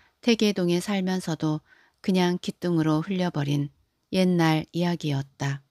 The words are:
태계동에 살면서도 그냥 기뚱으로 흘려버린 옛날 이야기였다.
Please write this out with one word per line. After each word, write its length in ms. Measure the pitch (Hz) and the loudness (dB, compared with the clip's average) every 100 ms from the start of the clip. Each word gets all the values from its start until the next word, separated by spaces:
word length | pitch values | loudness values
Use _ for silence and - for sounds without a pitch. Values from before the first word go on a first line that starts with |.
| _ _ | _ _
태계동에 580 | - 226 214 196 175 175 | 0 2 2 2 0 0
살면서도 840 | 190 196 185 185 - 156 156 151 _ _ _ _ | 0 -2 -2 -2 -4 -2 -2 -2 _ _ _ _
그냥 360 | - 185 180 180 | 0 2 2 0
기뚱으로 600 | - - 180 170 156 156 | -6 -6 0 2 2 0
흘려버린 680 | 160 185 180 151 143 143 143 _ _ _ - | 0 -2 -2 -2 -2 -2 -4 _ _ _ -6
옛날 540 | 185 185 175 160 156 165 | 0 2 4 2 2 -2
이야기였다. 920 | 170 175 170 156 139 139 - 139 139 _ | -4 -2 -2 -2 -4 -6 -6 -6 -6 _